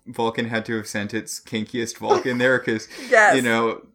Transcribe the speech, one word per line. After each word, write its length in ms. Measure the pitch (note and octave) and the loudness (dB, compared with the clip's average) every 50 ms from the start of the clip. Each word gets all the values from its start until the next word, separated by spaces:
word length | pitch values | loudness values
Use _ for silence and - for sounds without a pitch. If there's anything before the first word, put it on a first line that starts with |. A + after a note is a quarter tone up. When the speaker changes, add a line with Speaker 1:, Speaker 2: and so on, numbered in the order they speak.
| _ | _
Speaker 1:
Vulcan 420 | A#2 A#2 - A#2 A2+ A2+ B2+ A#2 A2+ | -10 -4 -2 -2 -2 -2 -2 -4 -2
had 160 | A#2+ A2 G#2+ | -4 -4 -4
to 100 | A#2+ A#2 | -4 -4
have 120 | A2 G#2 - | -6 -6 -6
sent 260 | - G#2 G2+ G2+ A2+ | -6 -6 -6 -6 -6
its 240 | A2 - - - - | -8 -8 -8 -12 -14
kinkiest 560 | - - A#2+ G#2+ G#2+ - - A#2+ A2+ A2+ - - | -10 -8 -6 -6 -6 -4 -6 -6 -6 -6 -8 -4
Vulcan 400 | G#2+ A2 G#2 - - C3 B2 B2 | 0 0 0 0 0 -2 0 2
there 200 | B2 C3 B2+ B2 | 2 2 2 2
'cause, 300 | - B2+ A2 G#2+ - - - - | 0 -2 -2 -2 -4 -10 -16 -14
Speaker 2:
<laughs> 100 | C4 A#3+ | -2 2
Yes. 280 | A#3+ A3 G#3 G3 D3+ | 6 6 6 6 6
Speaker 1:
you 60 | C3 | 4
know, 440 | B2 A#2 A2+ A2+ A2+ A2 - - - - | 2 2 2 2 2 0 -2 -4 -10 -20